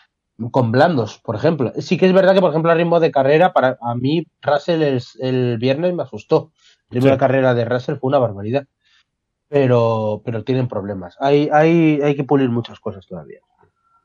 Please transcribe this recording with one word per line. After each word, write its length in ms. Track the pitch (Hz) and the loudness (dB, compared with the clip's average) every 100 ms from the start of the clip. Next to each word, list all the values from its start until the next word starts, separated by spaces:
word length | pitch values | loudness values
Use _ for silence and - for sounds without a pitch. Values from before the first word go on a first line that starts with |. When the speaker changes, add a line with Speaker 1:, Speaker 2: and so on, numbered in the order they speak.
| _ _ _ - 117 | _ _ _ -12 -4
Speaker 1:
con 200 | 135 117 | -2 0
blandos, 480 | 123 165 143 110 - | 2 2 2 -4 -8
por 160 | - 107 | -10 -4
ejemplo. 380 | 151 156 113 - | -2 0 -4 -6
Sí 180 | 156 175 | -4 0
que 80 | 185 | 2
es 60 | |
verdad 200 | 185 185 | 4 4
que, 80 | 190 | 2
por 80 | 185 | 0
ejemplo, 200 | 151 165 | 0 0
a 40 | 165 | 0
ritmo 240 | 170 170 | 2 2
de 120 | 160 | 2
carrera, 420 | 135 135 156 180 | 2 2 4 2
para, 240 | 156 127 123 | 2 0 -2
a 120 | 120 120 | -6 -4
mí, 300 | 131 165 - _ | -2 -2 -4 _
Russell 400 | - 143 - 165 | -2 -2 0 -2
el, 200 | 147 127 - - | 0 -2 -6 -8
el 380 | 131 127 123 117 | -4 -2 -2 -2
viernes 340 | 127 135 180 | -2 -2 -2
me 100 | 175 | -4
asustó. 480 | 131 107 - 160 - _ _ _ _ | -8 -10 -2 -2 -2 _ _ _ _
El 60 | 120 | 0
ritmo 120 | 135 | 2
Speaker 2:
Sí. 20 | |
Speaker 1:
de 60 | 135 | 4
carrera 360 | 135 135 131 | 2 2 2
de 120 | 120 113 | 0 -2
Russell 300 | 127 127 139 | -4 -6 -6
fue 100 | 131 | -2
una 100 | 143 | 0
barbaridad. 460 | 117 101 104 135 139 _ _ _ _ _ _ _ _ | -2 -4 -6 -6 -6 _ _ _ _ _ _ _ _
Pero, 720 | 143 131 123 113 110 107 107 | 0 2 2 2 0 -2 -6
pero 200 | 123 113 | -6 -6
tienen 240 | 107 131 120 | -4 -4 -4
problemas. 480 | 107 98 98 90 - | -6 -8 -10 -12 -6
Hay, 300 | 139 147 147 | 0 2 2
hay, 480 | 151 160 170 160 147 | 2 4 4 4 2
hay 120 | 147 143 | 0 -2
que 80 | |
pulir 260 | 135 143 131 | 0 0 2
muchas 300 | 117 117 110 | -2 -6 -10
cosas 260 | 110 95 - | -12 -12 -14
todavía. 320 | 87 71 - _ _ _ _ _ _ | -16 -16 -20 _ _ _ _ _ _